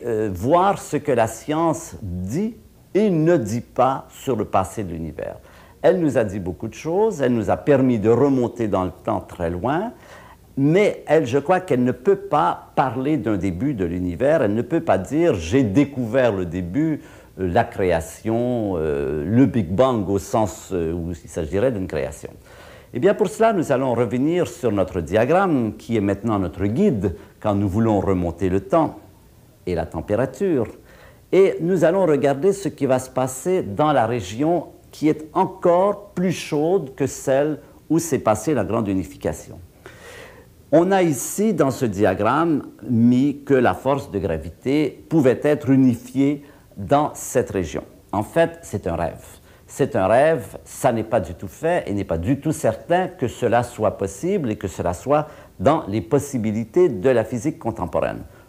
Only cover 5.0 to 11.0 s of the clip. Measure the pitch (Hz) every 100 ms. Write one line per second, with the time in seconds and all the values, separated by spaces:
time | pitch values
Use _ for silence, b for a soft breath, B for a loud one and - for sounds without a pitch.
5 | 80 - 50 50 B B B B 156 185
6 | 156 123 107 101 90 85 113 - 156 180
7 | 226 165 127 120 101 92 - 135 131 117
8 | 110 117 143 131 117 - 110 95 92 -
9 | - 101 - - 85 87 113 160 226 -
10 | B B B B - - 139 180 202 -